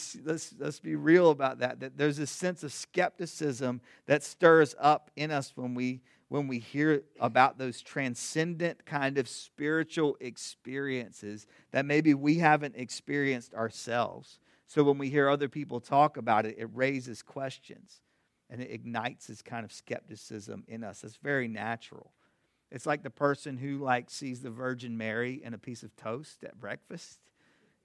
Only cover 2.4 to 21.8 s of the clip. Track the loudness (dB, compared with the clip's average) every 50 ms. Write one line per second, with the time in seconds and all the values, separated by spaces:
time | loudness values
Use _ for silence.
2.4 | -4 -4 -4 -4 -8 -12 -10 -12 -14 -6 -2 0 0 0 0 -4 -10 -10 -8 -4
3.4 | -4 -2 -2 -2 -2 -2 -2 -4 -8 -14 -20 -8 _ 2 2 2 2 -2 0 6
4.4 | 8 10 10 10 8 6 4 4 6 6 6 4 2 _ -8 -6 -4 -2 -2 -2
5.4 | -4 -4 -8 -8 -6 -6 -2 -2 -2 -2 -2 -4 -10 _ _ _ _ -6 -4 -2
6.4 | -2 -2 -2 -4 -6 -4 -2 2 4 4 4 2 0 _ _ -2 0 2 6 6
7.4 | 6 6 4 0 -6 -6 -6 -8 -12 -10 -6 -4 -2 -2 -4 -6 -8 -6 -2 -2
8.4 | -2 -2 -2 -2 -2 -4 -4 -6 -10 -6 -4 -2 -2 0 0 0 -2 -2 -4 -14
9.4 | -16 -14 _ -4 -2 0 0 0 0 -2 0 0 2 2 0 0 -6 -12 -12 -12
10.4 | -12 -14 -14 _ -12 -10 -8 -6 -4 -4 -4 -4 -6 -8 -14 -14 -12 -12 -12 -12
11.4 | -16 _ _ _ _ _ -2 -2 0 2 4 4 6 6 6 6 6 4 4 6
12.4 | 6 6 6 4 2 -2 -8 -10 -12 -10 -12 -12 -8 -4 -2 -2 0 0 -2 -4
13.4 | -6 -8 -6 -6 -4 -4 -6 -8 -8 -4 -2 0 0 -2 -4 -10 -18 -20 -20 _
14.4 | _ _ _ _ _ -2 2 4 6 6 4 2 0 0 2 4 4 4 4 2
15.4 | 0 -2 -4 -6 -8 -8 -8 -10 -4 0 4 4 4 4 2 -2 0 2 4 4
16.4 | 2 0 -2 -8 -10 -8 -4 0 0 0 0 -2 -4 -8 -12 -14 -14 -14 -12 -10
17.4 | -8 -8 -10 -12 -16 -20 -20 -20 -20 -20 -20 _ _ _ _ _ _ _ _ _
18.4 | _ -18 -14 -14 -12 -12 -12 -12 -10 -8 -6 -4 -4 -4 -6 -8 -14 -16 -16 -16
19.4 | -14 -12 -10 -10 -10 -12 -14 -16 -12 -10 -10 -10 -10 -12 -18 -18 -16 -14 -14 -14
20.4 | -12 -12 -14 -14 -14 -14 -14 -14 -12 -12 -14 -14 -16 -18 -18 -10 -6 -2 -2 -2
21.4 | -2 -4 -6 -6 -6 -6 -6 -8